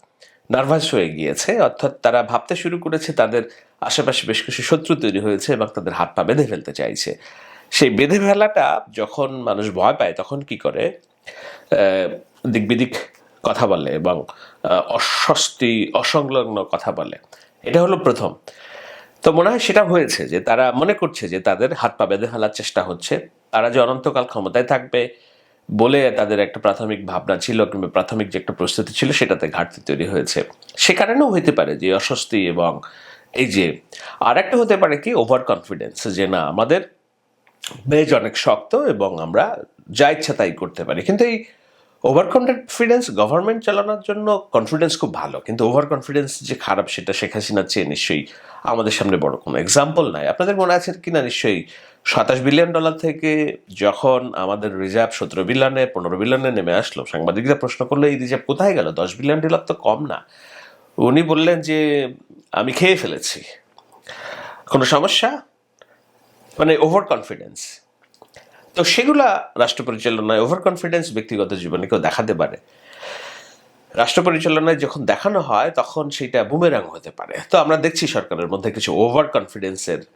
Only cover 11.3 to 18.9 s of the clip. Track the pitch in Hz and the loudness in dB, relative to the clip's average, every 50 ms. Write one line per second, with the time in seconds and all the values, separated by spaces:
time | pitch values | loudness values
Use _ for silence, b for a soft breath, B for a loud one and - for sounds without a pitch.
11.3 | B B B B B B B B - - 104 196 95 95 92 87 - - - _ | B B B B B B B B 2 4 4 4 4 2 0 -2 -4 -8 -16 _
12.3 | _ _ - 131 113 113 104 101 120 113 131 135 - - - - _ _ _ _ | _ _ -4 -2 0 0 0 2 2 2 0 -2 -4 -8 -12 -14 _ _ _ _
13.3 | _ _ - 113 - - 123 101 95 82 73 67 69 78 82 90 90 78 67 - | _ _ -4 -2 0 2 2 2 2 0 0 -2 -4 -2 0 0 0 -2 -4 -10
14.3 | B B B B B B - - 90 90 - - - - - - - - - - | B B B B B B -2 0 0 0 0 0 -2 -2 -2 -2 -2 0 2 2
15.3 | 151 - - - - - 131 120 117 110 101 95 - 113 120 - - 156 143 135 | 2 2 2 -2 -2 -2 0 0 2 0 0 0 0 0 0 0 0 0 0 0
16.3 | 135 131 120 113 107 101 95 - - 87 - 104 - - 76 - 50 - _ _ | 0 -2 -2 -2 -2 -6 -4 -4 -4 -6 -4 -4 -6 -6 -6 -10 -10 -16 _ _
17.3 | b b b b b b - - 120 170 175 185 185 165 - 131 - - 107 85 | b b b b b b -4 2 2 4 4 4 2 2 2 2 2 0 -2 -6
18.3 | - - _ B B B B B B B B B | -6 -8 _ B B B B B B B B B